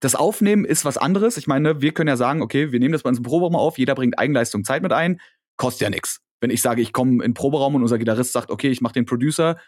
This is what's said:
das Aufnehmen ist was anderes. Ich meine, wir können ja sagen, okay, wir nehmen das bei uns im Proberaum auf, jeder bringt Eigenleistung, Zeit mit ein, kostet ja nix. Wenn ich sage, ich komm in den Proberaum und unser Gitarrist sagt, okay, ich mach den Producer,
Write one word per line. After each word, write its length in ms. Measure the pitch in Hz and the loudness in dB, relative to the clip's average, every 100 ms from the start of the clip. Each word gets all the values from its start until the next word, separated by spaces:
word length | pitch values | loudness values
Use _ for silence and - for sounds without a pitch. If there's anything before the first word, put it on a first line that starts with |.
das 160 | 131 - | -2 2
Aufnehmen 500 | 170 - 202 208 - | 0 2 2 4 2
ist 180 | 156 | 0
was 140 | 143 127 | 0 -2
anderes. 400 | 170 196 226 185 | 0 2 2 -2
Ich 80 | 151 | -2
meine, 340 | 139 151 151 | 2 2 2
wir 120 | 147 | 0
können 160 | 160 156 | 0 0
ja 100 | 123 | 2
sagen, 240 | 123 156 | 0 0
okay, 300 | 113 139 151 | -2 -2 0
wir 60 | 123 | 0
nehmen 140 | 131 | 0
das 120 | 160 | 0
bei 40 | - | 0
uns 80 | 123 | -2
im 60 | |
Proberaum 320 | 123 160 175 170 | 0 0 2 0
auf, 220 | 151 143 | 0 0
jeder 160 | 127 | -2
bringt 240 | 135 123 - | 2 0 0
Eigenleistung, 440 | 131 131 117 104 | 0 0 0 -4
Zeit 200 | 98 139 | -4 -2
mit 100 | 185 | 0
ein, 260 | 156 170 139 - _ _ - | 0 0 -4 -8 _ _ -4
kostet 260 | 127 - | -4 -2
ja 60 | 104 | -4
nix. 320 | 87 - - _ - | -4 -8 -12 _ -6
Wenn 80 | - | -2
ich 100 | 110 | 0
sage, 220 | 123 117 | 0 0
ich 100 | 113 | -2
komm 300 | 127 127 123 | 0 2 2
in 80 | 120 | 2
den 40 | |
Proberaum 400 | 120 139 147 139 143 | 0 0 0 0 2
und 40 | |
unser 140 | 120 117 | 2 0
Gitarrist 360 | 113 110 123 | 0 0 0
sagt, 180 | 120 - | -4 -6
okay, 180 | - 139 | -4 -2
ich 140 | 123 | 0
mach 100 | 120 | -2
den 140 | 127 117 | -2 -2
Producer, 500 | 120 147 151 165 165 | 0 0 2 0 -2